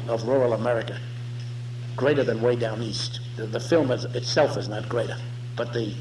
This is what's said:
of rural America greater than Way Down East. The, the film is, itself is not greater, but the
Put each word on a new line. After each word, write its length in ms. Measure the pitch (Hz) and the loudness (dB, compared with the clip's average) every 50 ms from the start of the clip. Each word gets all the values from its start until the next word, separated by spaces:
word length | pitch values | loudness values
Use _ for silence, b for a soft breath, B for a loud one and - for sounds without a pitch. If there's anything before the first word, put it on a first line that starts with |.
| 120 120 | -2 0
of 180 | 117 113 120 113 | 0 0 2 2
rural 260 | 131 139 127 120 117 | 4 4 4 4 4
America 460 | 107 113 120 120 113 113 117 120 - - - - - - - - - - - - - - - - - - - - | 2 2 2 2 2 0 -2 -4 -6 -8 -8 -8 -8 -8 -8 -8 -8 -8 -8 -8 -8 -8 -8 -8 -8 -8 -8 -4
greater 280 | - 127 139 151 143 127 | 0 2 4 4 4 4
than 180 | 110 113 113 | 4 2 2
Way 140 | 113 123 123 | 4 4 4
Down 260 | 120 120 110 110 110 | 4 2 0 -2 -2
East. 400 | 120 117 120 - - - - - - - - | -4 -4 -4 -4 -4 -6 -6 -8 -8 -8 -6
The, 100 | - 110 | -6 -4
the 140 | 107 110 117 | -4 -4 -4
film 320 | 117 - 165 165 147 127 | 0 4 4 4 6 4
is, 140 | 123 113 120 | 2 0 0
itself 520 | - - 123 120 - - - 151 131 120 - | -2 -4 -4 -2 0 4 4 4 4 4 0
is 100 | - - | -4 -4
not 200 | 107 107 107 - | -4 -4 -4 -2
greater, 280 | 120 117 113 117 - - - - - - - - - | 0 0 0 0 -2 -6 -8 -8 -8 -8 -8 -6 -4
but 180 | - 120 - - | -4 -4 -2 -2
the 200 | 120 113 104 101 - | -2 -2 -2 -4 -6